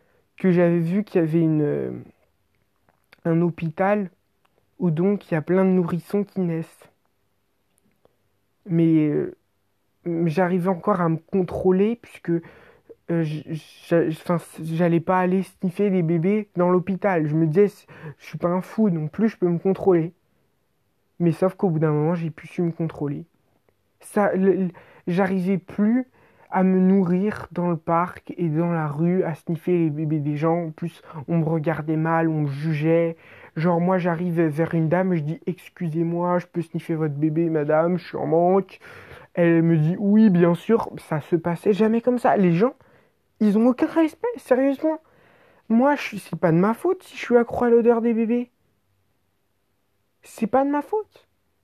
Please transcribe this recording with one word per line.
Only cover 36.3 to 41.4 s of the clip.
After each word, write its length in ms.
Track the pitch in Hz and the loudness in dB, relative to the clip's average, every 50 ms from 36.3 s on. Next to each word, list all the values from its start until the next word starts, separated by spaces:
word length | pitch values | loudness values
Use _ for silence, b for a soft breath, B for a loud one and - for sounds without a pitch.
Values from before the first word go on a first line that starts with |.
| 180 180 | 0 -2
je 80 | 170 | -2
peux 160 | - - 175 160 | -4 -8 -8 -8
sniffer 320 | - - 170 - - 170 | -6 -8 -10 -6 -4 -4
votre 200 | 156 156 156 143 | -2 -2 -4 -2
bébé, 360 | 143 151 160 151 160 170 165 | -2 -2 -2 0 0 0 0
madame, 480 | 160 156 147 147 151 156 165 170 185 170 | 0 0 0 2 2 2 2 2 0 -2
je 80 | - | -4
suis 100 | - - | -8 -8
en 100 | - 160 | -6 -4
manque. » 520 | 147 156 165 175 180 190 196 190 - - - B B B B B B B B B B - | 0 2 2 4 4 4 2 0 -2 -8 -20 B B B B B B B B B B -2
Elle 280 | - 175 170 165 165 165 | 0 2 4 4 4 4
me 140 | 165 165 | 4 4
dit, « 200 | 160 151 156 180 202 | 4 2 0 0 0
Oui, 320 | 208 196 202 214 220 220 | 0 2 4 6 6 6
bien 240 | 180 175 175 170 170 | 6 6 4 4 2
sûr. » 360 | 170 - - 220 226 - - - 143 - - | 0 0 0 0 0 0 -2 -10 -14 -10 -6
Ça 120 | 165 151 | -6 -6
se 140 | - - - | -4 -2 -2
passait 380 | 170 | -2